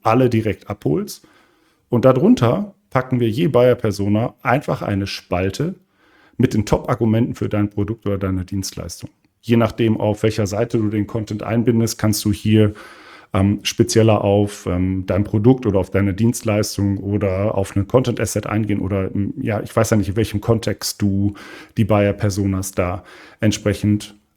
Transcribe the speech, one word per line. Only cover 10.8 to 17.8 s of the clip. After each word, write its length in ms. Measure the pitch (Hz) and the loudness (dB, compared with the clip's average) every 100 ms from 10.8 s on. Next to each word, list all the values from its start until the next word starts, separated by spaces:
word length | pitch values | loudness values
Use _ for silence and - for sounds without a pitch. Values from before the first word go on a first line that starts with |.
| 107 | -2
den 180 | 107 101 | -2 -4
Content 360 | 113 104 107 | -6 -6 -8
einbindest, 540 | 98 113 120 113 113 - | -4 0 2 2 0 0
kannst 280 | 107 101 107 | -2 0 0
du 80 | |
hier, 400 | 101 107 107 107 - - - - - - | -2 2 4 4 0 -14 -20 -20 -20 -6
ähm, 260 | 95 98 104 | 0 2 2
spezieller 600 | - - 113 113 110 104 | -2 0 2 4 4 4
auf, 420 | 101 101 101 - 98 | 4 2 2 -4 -4
ähm, 380 | 90 92 95 92 | -2 -2 -2 -2
dein 180 | 95 | -2
Produkt 420 | 104 110 113 131 110 | 0 2 4 2 2
oder 140 | 95 | 0
auf 120 | 87 | 0
deine 220 | - 101 | 0 0
Dienstleistung 840 | 92 117 120 110 104 104 - 101 98 | 2 0 0 0 0 0 -2 -2 -2
oder 580 | 101 101 98 92 104 98 | -2 -2 0 0 0 -2
auf 200 | 98 | -2
einen 120 | 101 | -2